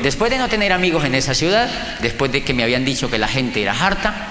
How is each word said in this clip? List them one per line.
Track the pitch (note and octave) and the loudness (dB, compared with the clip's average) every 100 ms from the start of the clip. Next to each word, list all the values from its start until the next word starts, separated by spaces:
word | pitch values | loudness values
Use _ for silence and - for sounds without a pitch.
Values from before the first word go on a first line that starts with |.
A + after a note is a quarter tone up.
Después | C3+ - A3+ | 0 0 0
de | C4 | 0
no | B3+ | 0
tener | A3 G3+ | 0 2
amigos | F3+ F3+ E3 | 2 2 2
en | C#3+ | 0
esa | C3 C3 | 0 0
ciudad, | B2+ D#3+ G#3 A#3+ - - - | 0 2 2 0 -4 -8 -4
después | A#2+ - C3+ | -4 0 0
de | C3+ | 0
que | - | 0
me | B2+ | 0
habían | A#2 B2 C3 | 2 2 0
dicho | C3+ B2 | 0 -2
que | A2+ | 0
la | G#2+ | 0
gente | B2 B2 G#2+ | 0 0 0
era | G2 | 0
harta | G#2+ F#3+ - - - - | 0 0 0 -2 -4 -8